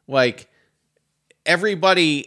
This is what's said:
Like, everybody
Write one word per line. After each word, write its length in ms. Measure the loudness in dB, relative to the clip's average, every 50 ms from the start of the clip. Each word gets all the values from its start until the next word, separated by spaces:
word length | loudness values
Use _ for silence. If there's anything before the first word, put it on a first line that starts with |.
| _ -4
Like, 420 | -2 0 0 0 -2 -6 -14 _ _ _ _ _ _ _ _ _ _ _ _ _ _ _ _ _ _ _ -4
everybody 760 | -2 -2 0 0 -2 -2 0 0 2 2 2 2 2 0 -2 -6